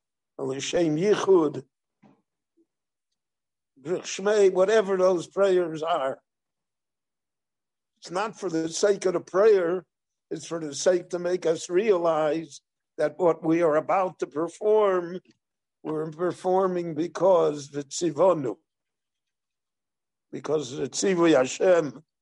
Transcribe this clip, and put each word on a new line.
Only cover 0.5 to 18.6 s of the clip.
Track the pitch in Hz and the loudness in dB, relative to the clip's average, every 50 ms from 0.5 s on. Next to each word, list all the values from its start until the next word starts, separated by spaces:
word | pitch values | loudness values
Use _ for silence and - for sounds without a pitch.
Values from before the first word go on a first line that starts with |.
| 131 139 131 - - 175 175 160 151 156 | -8 -8 -8 -4 -2 0 0 0 0 0
Yichud, | 175 214 196 - - 196 190 175 160 143 143 131 - _ _ _ _ _ _ _ _ _ _ _ _ _ _ _ _ _ _ _ _ _ _ _ _ _ _ _ _ _ _ _ _ _ _ _ _ _ _ _ _ _ _ 139 | 2 2 0 2 2 4 4 4 4 2 -2 -6 -14 _ _ _ _ _ _ _ _ _ _ _ _ _ _ _ _ _ _ _ _ _ _ _ _ _ _ _ _ _ _ _ _ _ _ _ _ _ _ _ _ _ _ _
B'rich | 127 147 180 - - | -8 -6 -6 -6 -6
Shmei, | - - - 190 208 214 214 202 190 | -8 -10 -4 -2 0 2 4 4 4
whatever | 180 180 185 190 220 220 202 190 196 185 | 4 4 2 4 4 2 2 2 0 2
those | 185 185 190 170 156 - | 2 2 2 0 -4 -6
prayers | - 190 196 196 185 180 180 160 160 156 | -2 0 2 2 2 2 0 -2 -4 -6
are. | 156 165 175 156 135 135 127 - _ _ _ _ _ _ _ _ _ _ _ _ _ _ _ _ _ _ _ _ _ _ _ _ _ _ _ _ _ _ _ _ _ _ _ _ | -4 -2 -2 -2 -2 -4 -6 -8 _ _ _ _ _ _ _ _ _ _ _ _ _ _ _ _ _ _ _ _ _ _ _ _ _ _ _ _ _ _ _ _ _ _ _ _
It's | - - | -16 -10
not | 170 185 214 226 - - | -6 -6 -6 -6 -8 -8
for | 202 180 | -8 -6
the | 165 160 160 160 | -4 -4 -4 -4
sake | 165 - - 202 202 196 - | -4 -2 0 0 0 0 -2
of | 185 175 | -2 -4
the | 175 | -4
prayer, | - - - 185 208 226 208 190 175 165 180 185 160 _ _ _ _ _ _ _ _ - | -6 -4 0 2 4 6 4 4 2 0 -4 -4 -8 _ _ _ _ _ _ _ _ -12
it's | - 160 - | -12 -12 -10
for | - 160 170 | -10 -10 -8
the | 160 147 139 | -8 -8 -8
sake | - - 190 185 175 175 - | -2 0 2 2 0 0 -4
to | 185 175 | -8 -6
make | 175 175 180 180 165 | -4 -4 -4 -2 -2
us | 160 170 165 - - | -2 -2 -2 -4 -2
realize | 175 180 220 233 196 170 170 170 160 151 156 151 151 165 165 143 - - _ _ _ _ _ _ _ - | -2 0 2 2 2 2 2 0 0 0 0 0 -2 -4 -6 -10 -16 -20 _ _ _ _ _ _ _ -4
that | 151 151 151 - | -4 -4 -2 0
what | 185 170 160 - | 2 2 2 0
we | 170 160 160 170 | 0 0 0 2
are | 175 160 147 156 | 2 2 2 2
about | 156 - 165 196 185 185 160 - | 0 0 0 0 0 -2 -4 -6
to | 185 175 | -8 -8
perform, | - 151 170 165 - - 214 214 214 214 208 196 185 180 175 165 185 175 - _ _ _ _ _ _ _ _ _ _ _ - | -6 -6 -6 -6 -6 -4 0 2 4 4 4 4 2 0 -2 -4 -8 -12 -14 _ _ _ _ _ _ _ _ _ _ _ -10
we're | 147 156 156 156 160 | -8 -6 -6 -6 -6
performing | 151 151 175 175 160 - - 185 180 190 196 185 180 175 175 170 160 | -6 -4 -4 -4 -4 -4 -2 0 2 2 2 0 0 -2 -6 -6 -4
because | 147 170 170 - - 165 190 185 165 160 156 147 147 139 139 | -6 -6 -6 -2 2 4 4 4 4 4 2 0 -4 -8 -12
V'tzivonu, | 139 143 143 - - - 175 165 147 139 175 190 175 160 135 117 101 - | -10 -10 -10 -8 -8 -4 -4 -2 0 2 4 4 4 2 -2 -6 -8 -8